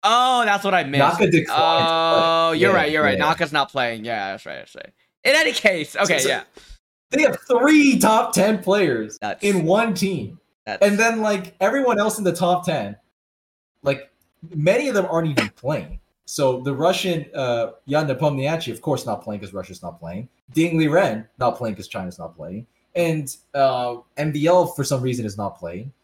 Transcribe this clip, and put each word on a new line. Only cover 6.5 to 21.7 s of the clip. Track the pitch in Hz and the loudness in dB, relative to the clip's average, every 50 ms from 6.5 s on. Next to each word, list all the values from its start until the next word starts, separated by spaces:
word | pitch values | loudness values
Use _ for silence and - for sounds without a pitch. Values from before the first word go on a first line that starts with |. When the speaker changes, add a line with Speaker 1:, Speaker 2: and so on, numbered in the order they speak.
| _ - - - - _ _ _ _ _ _ _ | _ -20 -20 -20 -20 _ _ _ _ _ _ _
Speaker 2:
they | - 285 311 | 0 2 2
have | 262 - - - - | 2 2 0 -2 0
three | 262 240 247 294 311 302 294 277 254 196 | 2 4 6 6 6 8 8 6 6 4
top | - 202 220 220 - - - | 4 4 4 4 2 0 0
ten | - 190 208 220 190 - | 2 2 2 2 0 0
players | 185 196 208 196 156 123 113 110 107 - - | 0 2 2 2 0 0 -2 -4 -8 -10 -10
Speaker 1:
That's | - 104 101 - - | -8 -8 -8 -4 -2
Speaker 2:
in | 202 202 185 156 | 0 0 2 2
one | 160 185 208 233 233 196 | 2 2 2 2 0 -2
team. | - - 190 190 147 107 - - - _ _ _ _ _ | -2 -2 -2 -2 -4 -8 -10 -14 -18 _ _ _ _ _
Speaker 1:
that's | 107 101 - 196 | -10 0 2 2
Speaker 2:
And | 208 202 202 | 2 4 4
then, | 226 233 226 226 220 | 2 0 0 0 0
like, | 214 208 196 180 - _ _ | 0 -2 -2 -4 -10 _ _
everyone | 190 202 240 277 269 247 233 208 | -2 0 0 2 0 0 0 0
else | 208 220 214 - | 0 -2 -2 -2
in | 208 | -2
the | 180 165 | -2 -2
top | - 185 175 180 175 - | 0 0 0 0 0 0
ten, | 185 160 139 107 101 104 - _ _ _ _ _ _ _ _ _ _ _ _ _ _ _ _ _ | -4 -4 -4 -4 -8 -10 -14 _ _ _ _ _ _ _ _ _ _ _ _ _ _ _ _ _
like, | 139 139 139 - _ _ _ _ _ _ _ - 160 170 | -2 -2 -2 -6 _ _ _ _ _ _ _ -20 -10 -6
many | 156 147 170 202 247 302 277 | 0 2 2 2 2 2 0
of | 226 | 0
them | 202 185 - | 0 0 0
aren't | 165 165 165 160 | 0 0 0 0
even | 143 120 110 101 _ | -2 -2 -2 -4 _
playing. | _ - 127 156 143 - - - - _ _ _ _ _ | _ -6 -4 -4 -4 -6 -10 -14 -16 _ _ _ _ _
So | - - - 143 131 127 123 | -14 -4 0 0 0 0 0
the | 127 143 139 | -4 -6 -4
Russian, | 123 160 175 185 185 - 190 170 160 143 - - | 0 0 0 0 0 -2 -2 -2 -4 -4 -8 -8
uh, | - 131 123 120 117 117 110 - - _ | -6 -2 -2 -2 -2 -2 -4 -6 -14 _
Yan | - 139 151 156 | -2 -2 0 0
Nepomniachtchi, | 143 131 123 156 151 143 135 131 147 165 165 165 - 110 | 0 -2 0 0 0 0 0 -2 -2 -2 -4 -4 -8 -10
of | - | -8
course, | - 123 131 117 - | -4 -4 -4 -4 -4
not | - 107 98 - | -6 -8 -8 -8
playing | 110 104 101 95 | -10 -10 -10 -10
'cause | 95 92 | -12 -12
Russia's | 98 92 - 92 - - | -12 -12 -12 -16 -14 -14
not | 87 82 - | -14 -14 -14
playing. | - 82 87 95 120 - _ _ _ _ - | -14 -12 -12 -12 -12 -14 _ _ _ _ -2
Ding | 156 160 175 165 160 | 0 0 0 2 0
Liren, | 160 151 147 175 196 143 110 110 110 _ _ _ | 2 4 4 2 2 2 -2 -6 -10 _ _ _
not | 127 139 - | -2 -2 -2
playing | - 123 110 | -2 -6 -8